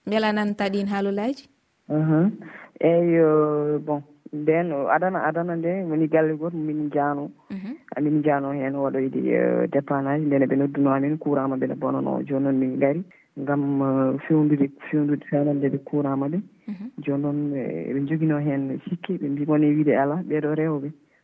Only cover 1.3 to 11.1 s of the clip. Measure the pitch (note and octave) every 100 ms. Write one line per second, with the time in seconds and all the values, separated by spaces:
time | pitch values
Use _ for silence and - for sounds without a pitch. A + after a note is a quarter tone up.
1.3 | C#4 - _ _ _ - D3+ D#3 D#3 F#3+
2.3 | A3 - - - - D#3+ E3+ F3 E3 D#3+
3.3 | D#3 D3+ D3+ D3 D3 D3+ D3 C#3+ _ -
4.3 | D3+ D3+ D#3 F3 C#3+ A#2+ D3+ F3+ F3+ C#3
5.3 | D#3+ F3 E3+ E3 F#3+ F3 D#3 D#3 D#3+ D#3
6.3 | D#3 E3 E3+ D3+ D3+ D3+ D3 C#3+ C#3+ D3
7.3 | - - G3 G3+ D4 - - D3 D3+ D3
8.3 | C#3+ C#3 C#3+ C3+ C#3 C#3 C3+ C3+ B2+ B2+
9.3 | A#2+ A#2+ A#2+ A#2+ C#3 C#3 C#3 C#3 D3 D3+
10.3 | C#3 B2+ C3+ C#3 C#3+ C#3 C3+ C#3